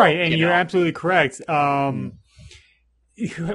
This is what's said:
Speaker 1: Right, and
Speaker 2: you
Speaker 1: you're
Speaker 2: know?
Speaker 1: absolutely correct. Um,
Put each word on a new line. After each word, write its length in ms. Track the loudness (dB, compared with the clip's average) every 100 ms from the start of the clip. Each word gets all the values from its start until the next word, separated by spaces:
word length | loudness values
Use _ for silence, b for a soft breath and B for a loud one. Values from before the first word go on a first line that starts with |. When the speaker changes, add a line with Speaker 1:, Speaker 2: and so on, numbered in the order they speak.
Speaker 1:
Right, 160 | 4 4
and 120 | 0
Speaker 2:
you 60 | 0
Speaker 1:
you're 80 | 2
Speaker 2:
know? 40 |
Speaker 1:
absolutely 380 | 2 0 0 0
correct. 480 | -2 0 2 0 -2 -4
Um, 680 | -2 0 0 -2 -4 -8 -14 _ b b b b b b _ _ -10 -10 -8 -8